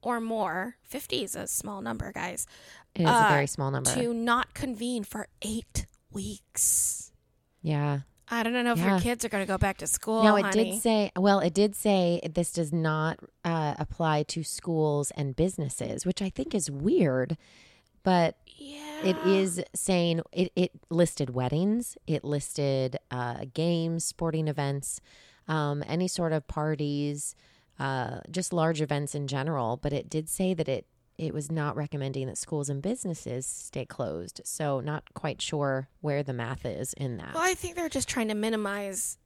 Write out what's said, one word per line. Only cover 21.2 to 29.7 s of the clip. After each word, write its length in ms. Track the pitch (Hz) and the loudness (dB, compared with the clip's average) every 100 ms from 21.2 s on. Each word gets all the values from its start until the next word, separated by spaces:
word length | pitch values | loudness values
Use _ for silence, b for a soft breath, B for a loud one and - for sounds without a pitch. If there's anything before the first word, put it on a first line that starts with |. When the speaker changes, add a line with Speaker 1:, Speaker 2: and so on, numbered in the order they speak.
| 131 | -2
Speaker 2:
weddings, 680 | 123 127 147 196 226 240 - - | 0 0 2 2 0 -2 -10 -2
it 160 | 156 | -2
listed, 760 | - 147 - - 143 135 131 123 _ | 0 -2 -2 -2 0 2 0 -4 _
uh, 340 | 123 123 120 131 | -4 -4 -4 -8
games, 500 | - 165 170 165 165 - | 0 2 2 0 -2 -4
sporting 420 | - 165 160 156 | -2 -2 0 0
events, 520 | 147 139 139 139 - b b b b - | 0 0 -2 -4 -10 b b b b -2
um, 360 | 156 147 147 - | 0 2 -2 -2
any 220 | 160 180 | 0 0
sort 260 | - 170 | 0 0
of 140 | 156 - | 0 -2
parties, 880 | - 151 151 147 143 147 147 - - b b b - | -2 0 0 0 0 -2 -2 -6 -10 b b b -8
uh, 420 | 135 131 123 - - | -4 -2 -4 -6 -6
just 220 | 175 185 | -4 -2
large 280 | 175 160 160 | 2 2 2
events 320 | 151 147 143 | 0 0 -2
in 140 | 147 143 | -4 -2
general. 500 | 135 143 147 117 | -2 0 0 0